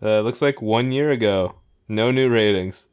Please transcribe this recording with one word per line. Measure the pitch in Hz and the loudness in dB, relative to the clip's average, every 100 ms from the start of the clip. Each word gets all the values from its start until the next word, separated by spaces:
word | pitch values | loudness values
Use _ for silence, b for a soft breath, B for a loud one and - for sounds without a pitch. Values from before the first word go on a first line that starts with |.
Uh, | 107 107 | 0 0
looks | 110 123 | 0 -2
like | 143 139 | -2 -2
one | 107 113 127 | 0 0 0
year | 131 151 | -2 -2
ago. | 131 110 98 90 - _ _ - | 0 0 0 -2 -6 _ _ -8
No | 107 117 | -2 0
new | 127 131 | 2 2
ratings. | 117 107 98 92 - - | 4 2 2 -2 -10 -20